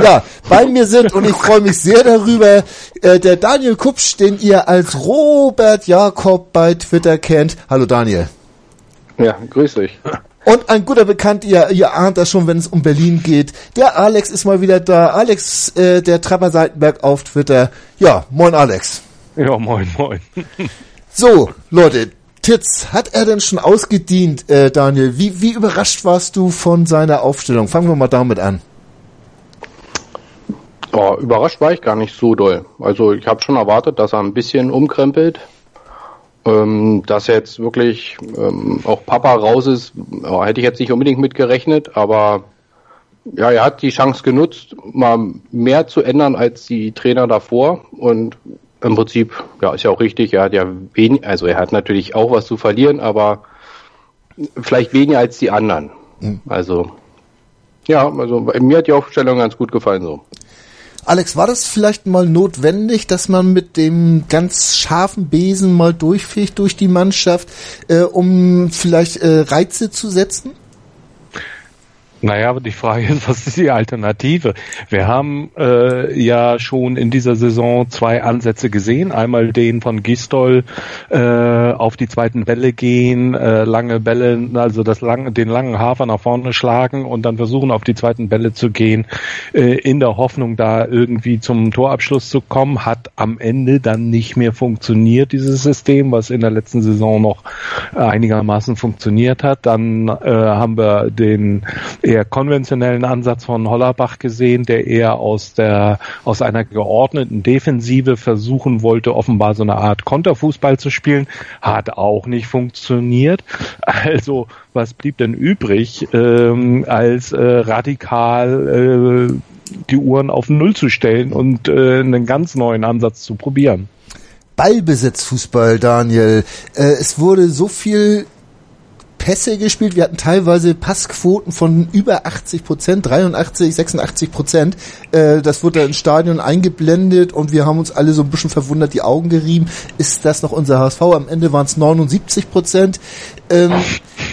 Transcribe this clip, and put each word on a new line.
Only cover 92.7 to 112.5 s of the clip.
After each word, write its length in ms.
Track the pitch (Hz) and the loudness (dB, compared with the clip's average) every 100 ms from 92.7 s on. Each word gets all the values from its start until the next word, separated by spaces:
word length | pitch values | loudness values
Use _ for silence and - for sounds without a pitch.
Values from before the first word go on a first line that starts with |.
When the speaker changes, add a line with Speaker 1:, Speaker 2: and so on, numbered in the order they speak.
| 127 113 | -2 -4
Speaker 3:
Hat 240 | 120 - - | -6 -8 -8
am 200 | 107 113 | -6 -4
Ende 420 | 117 131 131 135 | -4 -2 0 0
dann 300 | 120 110 117 | 0 -2 -2
nicht 260 | 117 113 123 | -2 -2 -2
mehr 180 | 117 | -2
funktioniert, 800 | 117 123 110 - 110 113 123 135 | -2 -4 -4 -2 2 4 2 0
dieses 300 | 135 135 135 | -2 -2 -2
System, 500 | 143 135 - 139 135 | 0 -2 2 2 2
was 200 | 117 107 | 0 -2
in 100 | 123 | -2
der 80 | 113 | 0
letzten 320 | 110 - 117 | -2 -2 -2
Saison 400 | 110 104 110 107 | 0 0 2 2
noch, 220 | 107 - - - - - - | 2 -2 -10 -14 -10 -10 -8
äh, 60 | - | -2
einigermaßen 800 | 113 107 113 110 107 104 117 113 | 0 0 0 0 0 -2 -4 -4
funktioniert 640 | 117 107 107 107 123 131 | -4 -4 -2 0 0 0
hat. 240 | 143 135 120 | -2 0 0
Dann, 400 | 110 113 113 110 | 0 -2 -2 -2
äh, 240 | - - | -4 -2
haben 440 | 113 110 104 117 113 | 0 2 0 0 0
wir 360 | 107 104 113 | 0 0 -2
den 560 | 110 110 104 104 101 - - - - | 0 0 0 0 -4 -6 -12 -14 -4
eher 140 | - 113 | 0 0
konventionellen 800 | 107 135 143 143 131 127 123 120 | 0 -4 -2 -2 -2 -2 -2 -2
Ansatz 400 | 127 123 120 123 | -2 -2 -2 -4
von 240 | - 117 110 | -4 -4 -2
Hollerbach 520 | 120 127 127 123 - | 0 0 0 -4 -4
gesehen, 440 | 127 113 123 123 | -8 -2 0 0
der 240 | 123 113 - | 0 -2 0
eher 280 | 117 113 117 | 0 0 0
aus 380 | 110 107 - | -2 -4 -6
der, 460 | - 110 101 104 101 - - | -2 0 2 0 -2 -6 -10
aus 180 | 123 104 | -6 -2
einer 220 | 117 113 | -2 -2
geordneten 800 | 110 104 101 110 131 147 127 107 | -4 -6 -2 0 0 -2 -6 -4
Defensive 720 | 120 131 156 123 117 131 131 113 | 0 0 0 -4 0 0 0 -2
versuchen 680 | 123 107 113 135 139 113 | -2 -4 -2 -4 -2 -2
wollte, 300 | 113 113 117 - | 0 0 0 -2
offenbar 380 | 120 107 104 | 0 0 0
so 100 | 107 | 0
eine 120 | 104 104 | -2 0
Art 300 | 104 101 - | -2 -2 -2
Konterfußball 720 | 143 175 135 151 - 143 135 | -2 0 0 -2 -2 0 0
zu 140 | 143 | -2
spielen. 360 | - 147 143 139 - - - | -4 0 0 -2 -12 -20 -8
Hat 360 | 107 104 - - | -4 -4 -6 -4
auch 280 | 101 104 123 | -2 -2 -4
nicht 220 | 120 | -8
funktioniert. 960 | 113 | -4